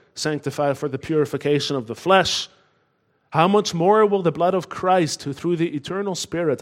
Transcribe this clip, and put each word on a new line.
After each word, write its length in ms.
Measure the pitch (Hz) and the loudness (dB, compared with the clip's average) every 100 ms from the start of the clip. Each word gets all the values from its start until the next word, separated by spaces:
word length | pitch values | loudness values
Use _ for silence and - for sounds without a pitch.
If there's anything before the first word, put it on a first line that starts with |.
| _ - | _ -8
sanctify 580 | 156 147 143 - 143 | -4 -4 -6 -2 -2
for 140 | 135 147 | -2 -4
the 120 | 127 | -6
purification 760 | - 156 139 - 143 147 - 139 | -2 0 0 0 0 0 0 -4
of 120 | 113 | -6
the 80 | 113 | -6
flesh, 520 | 170 190 170 - - _ _ _ _ _ _ _ _ | 4 4 4 -2 -6 _ _ _ _ _ _ _ _
how 160 | 156 175 | 2 4
much 260 | 208 208 | 4 2
more 320 | 170 175 214 208 | 0 2 4 4
will 160 | 196 | 2
the 100 | 170 | 0
blood 220 | 143 175 | 0 0
of 140 | 185 - | 0 -4
Christ, 560 | - 185 185 156 - | -4 2 2 2 -2
who 80 | 143 | -8
through 240 | 135 170 170 | -6 -2 -2
the 180 | 170 | -2
eternal 420 | 147 135 185 202 175 | -4 -8 -6 -6 -6
Spirit 460 | - 165 165 123 | -6 -2 0 -2